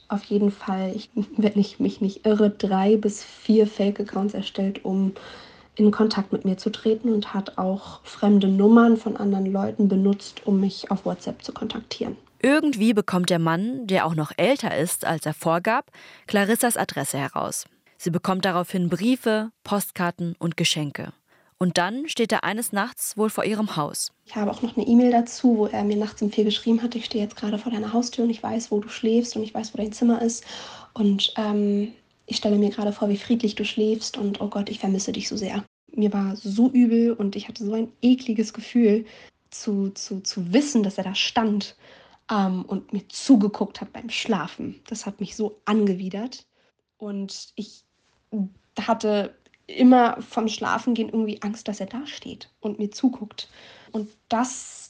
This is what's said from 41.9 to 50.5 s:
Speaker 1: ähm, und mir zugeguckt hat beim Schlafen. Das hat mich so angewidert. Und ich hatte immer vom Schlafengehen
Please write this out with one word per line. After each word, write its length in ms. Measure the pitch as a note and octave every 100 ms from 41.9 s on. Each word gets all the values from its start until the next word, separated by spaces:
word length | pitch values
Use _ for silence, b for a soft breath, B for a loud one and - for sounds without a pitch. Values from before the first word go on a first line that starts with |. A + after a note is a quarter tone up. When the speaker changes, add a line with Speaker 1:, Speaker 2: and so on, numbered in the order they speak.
| b b b -
Speaker 1:
ähm, 320 | G#3+ F#3+ F#3
und 300 | - G3 -
mir 120 | G3+ -
zugeguckt 720 | - - A#3+ G3+ - G3 -
hat 100 | G3+
beim 180 | - A#3
Schlafen. 720 | - - F#3+ E3 - - - -
Das 180 | A3 G3
hat 140 | -
mich 160 | G3 -
so 240 | G#3 - -
angewidert. 800 | G#3+ G3+ F3+ F#3 G3+ B3 - _ _ _ _ _ -
Und 520 | G#3 G3+ G3 - - -
ich 280 | G#3 - _ _ _ _ - G#3+ F#3+ _ _ -
hatte 560 | G#3 A3 G#3+ G#3 F#3+ - _ _ -
immer 520 | - B3+ B3+ A#3 -
vom 280 | - -
Schlafengehen 600 | A3+